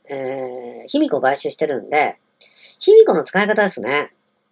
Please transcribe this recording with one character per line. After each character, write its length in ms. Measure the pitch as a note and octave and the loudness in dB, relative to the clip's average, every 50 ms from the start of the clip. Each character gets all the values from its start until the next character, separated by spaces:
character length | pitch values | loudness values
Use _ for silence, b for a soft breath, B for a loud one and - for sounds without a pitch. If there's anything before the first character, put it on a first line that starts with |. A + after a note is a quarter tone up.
| _ - | _ -12
え 760 | C#3+ C3+ C3+ C3 C3+ C3+ C3 B2+ B2 B2+ A#2+ A#2+ B2 A2+ A#2 | -10 -8 -8 -8 -8 -8 -10 -10 -10 -12 -14 -14 -16 -18 -10
ー、 20 | C3 | -6
卑 120 | - D4 | -2 -2
弥 100 | D#4 B3+ | 0 0
呼 100 | D3+ C3 | 0 0
買 160 | B2+ C3 C#3 | 0 -2 -2
収 140 | C3+ - D3 | -2 -4 -8
し 60 | - | -6
て 100 | - D#3 | -4 -4
る 160 | D3+ C3+ A2+ | -4 -4 -6
ん 80 | G2+ - | -6 -2
で、 260 | C#3 D3+ C#3+ G#2 - - _ _ _ B B B B B B B B - | -2 0 0 -2 -4 -8 _ _ _ B B B B B B B B -2
卑 140 | - F#4+ | 4 8
弥 120 | G#4+ A4+ A4 | 8 8 8
呼 100 | F#4 G3+ | 8 4
の 100 | E3 - | 0 -2
使 180 | - - F#3+ | -2 0 0
い 40 | G#3 | 0
方 160 | - D#4+ - | 2 2 2
で 60 | - - | 0 0
す 120 | - - | -2 -4
ね。 320 | G2+ - - - - - _ _ _ _ _ _ _ _ | -4 -2 -2 -2 -4 -6 _ _ _ _ _ _ _ _